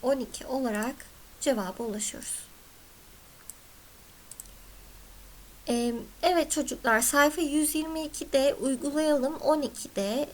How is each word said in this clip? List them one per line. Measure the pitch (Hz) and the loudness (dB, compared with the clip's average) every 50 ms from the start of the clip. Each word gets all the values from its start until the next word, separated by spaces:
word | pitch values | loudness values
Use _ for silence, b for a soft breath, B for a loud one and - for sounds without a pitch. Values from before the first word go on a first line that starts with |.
| - | 0
on | 254 277 269 | 0 0 0
iki | 240 - - - - | -2 -6 -10 -12 -8
olarak | - 262 269 262 240 208 208 214 240 - - - - - - - - - - | -4 -2 -2 0 0 0 -2 -2 -4 -4 -8 -12 -20 -20 -20 -20 -20 -12 -4
cevaba | - 294 262 214 196 180 196 - 233 | 0 0 2 2 0 -4 -6 -6 -6
ulaşıyoruz. | 226 202 208 - - - - - - - - - - - - - - - - - - - - - - - - - - - - - - - - - - - - - - - - - - - - - - - - - - - - - - - - - - - - - - - - - - - - - - - - - - | -6 -4 -4 -4 -6 -6 -8 -8 -8 -8 -8 -10 -12 -18 -20 -20 -20 -20 -20 -20 -20 -20 -20 -20 -20 -20 -20 -20 -20 -20 -20 -20 -20 -20 -20 -20 -20 -20 -20 -20 -20 -20 -20 -20 -20 -20 -20 -20 -20 -18 -18 -18 -18 -20 -20 -20 -20 -20 -20 -20 -20 -20 -20 -20 -20 -20 -20 -20 -20 -20 -20 -20 -20 -20 -12 -6 -2
Ee, | 240 240 240 240 233 233 - - - - - | 0 0 0 0 -2 -4 -6 -10 -6 0 2
evet | 349 370 339 302 311 | 4 4 4 2 2
çocuklar, | - 311 285 - - - - 233 226 220 | 0 -2 -2 -2 -2 -2 2 2 4 4
sayfa | 247 - - 285 285 302 302 349 | 4 4 4 6 6 4 4 2
yüz | 339 285 285 302 302 302 - | 0 2 2 2 2 2 0
yirmi | 311 311 320 320 320 311 | 0 -2 -2 -4 -6 -6
ikide | 294 - - - - - 269 262 285 - | -6 -8 -8 -4 0 2 4 4 4 2
uygulayalım. | - 202 262 269 247 247 285 277 302 311 311 302 277 247 277 320 | 2 0 -2 0 0 -2 -2 0 2 2 4 4 2 2 0 -2
On | - - - 311 311 285 | 0 2 2 2 2 2
ikide, | - - - - - - 208 196 202 220 262 294 - | -2 -4 -8 -12 -8 -4 -4 -2 -2 0 -2 -2 -4